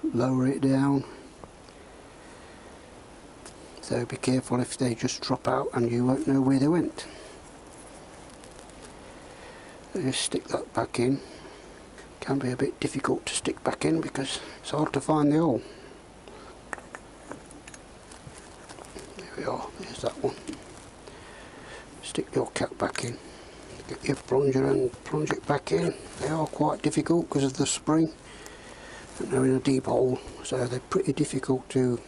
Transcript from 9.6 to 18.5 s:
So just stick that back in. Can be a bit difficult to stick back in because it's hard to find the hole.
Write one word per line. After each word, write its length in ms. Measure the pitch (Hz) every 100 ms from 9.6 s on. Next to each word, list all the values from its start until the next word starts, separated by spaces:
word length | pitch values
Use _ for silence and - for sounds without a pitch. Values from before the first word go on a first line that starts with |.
| - - -
So 80 | 196
just 200 | 135 -
stick 240 | - - -
that 280 | - -
back 260 | - - -
in. 220 | 123 139 - - - - - - - - - -
Can 200 | - 139
be 120 | 127
a 60 | 123
bit 220 | 139 -
difficult 480 | 139 139 - - -
to 80 | -
stick 280 | - -
back 220 | - - 156
in 160 | 160
because 400 | 147 - 135 - - -
it's 120 | -
hard 200 | 143 151
to 80 | 143
find 300 | - 156 147
the 60 | 151
hole. 240 | 165 113 - - - - - - - - - - - - - - - - - - - - - - - - - - - - -